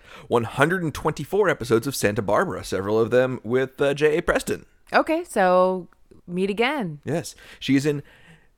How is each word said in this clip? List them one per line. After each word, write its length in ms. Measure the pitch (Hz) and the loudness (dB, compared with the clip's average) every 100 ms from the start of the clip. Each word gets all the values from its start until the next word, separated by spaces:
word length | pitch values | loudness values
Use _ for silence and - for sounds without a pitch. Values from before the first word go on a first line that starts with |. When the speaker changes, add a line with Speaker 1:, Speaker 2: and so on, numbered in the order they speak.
| - - - | -20 -20 -2
Speaker 1:
One 180 | 117 113 | 0 0
hundred 360 | - 151 185 | 2 2 2
and 100 | 165 | -2
twenty-four 560 | - 160 151 143 196 190 | -2 -4 -4 -2 0 2
episodes 380 | 143 123 113 135 | 0 2 0 0
of 80 | - | -2
Santa 260 | 104 107 | 0 0
Barbara, 420 | 101 110 190 90 | 0 0 0 -4
several 360 | - 95 98 110 | -6 -4 0 2
of 120 | 113 | 4
them 300 | 123 131 127 | 4 2 -2
with, 380 | 104 127 131 - | -2 -2 -2 -2
uh, 120 | 143 | -2
J 240 | 143 151 156 | 2 2 2
A 40 | |
Preston. 440 | - - - 90 - _ _ | 0 -2 -2 -6 -8 _ _
Speaker 2:
Okay, 300 | 226 - 320 359 | 0 0 -2 -2
so 640 | 220 185 180 185 185 175 _ _ - - | 0 4 4 2 0 -8 _ _ -20 -8
meet 220 | 180 196 | -4 -2
again. 500 | 202 240 302 185 143 | 0 -2 -2 -6 -8
Speaker 1:
Yes. 320 | - 156 123 - - - | -6 -6 -6 -14 -20 -10
She 160 | - 135 | 0 2
is 100 | 147 | 2
in 180 | 147 - - - - _ | -2 -8 -20 -20 -20 _